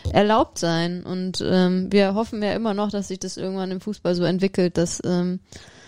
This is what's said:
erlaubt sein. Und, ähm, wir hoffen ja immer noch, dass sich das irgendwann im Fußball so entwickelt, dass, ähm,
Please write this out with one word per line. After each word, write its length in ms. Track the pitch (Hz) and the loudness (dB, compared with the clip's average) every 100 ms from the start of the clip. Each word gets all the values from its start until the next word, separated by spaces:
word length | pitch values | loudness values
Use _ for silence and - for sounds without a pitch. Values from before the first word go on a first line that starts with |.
| - | 0
erlaubt 480 | - 208 220 320 - | 2 4 4 2 -2
sein. 440 | 170 165 170 180 | -2 0 -2 -4
Und, 400 | - 185 185 175 - | -6 -6 -4 -4 2
ähm, 420 | 185 180 185 185 | 4 4 2 2
wir 220 | 202 196 | 4 4
hoffen 280 | 196 226 220 | 2 -2 -2
ja 120 | 208 | -2
immer 180 | 208 226 | -2 -2
noch, 180 | 202 208 | -2 -2
dass 180 | 202 190 | -4 -6
sich 120 | 190 | -8
das 160 | 185 - | -8 -8
irgendwann 340 | 185 190 185 | -6 -4 -4
im 120 | 185 | -6
Fußball 320 | 214 202 175 | -8 -4 -2
so 100 | 175 | 0
entwickelt, 540 | 175 180 196 196 180 170 | 2 2 0 2 0 2
dass, 240 | 170 - | -2 -2
ähm, 360 | - 175 180 185 _ - - - | -2 0 0 -4 _ -20 -20 -20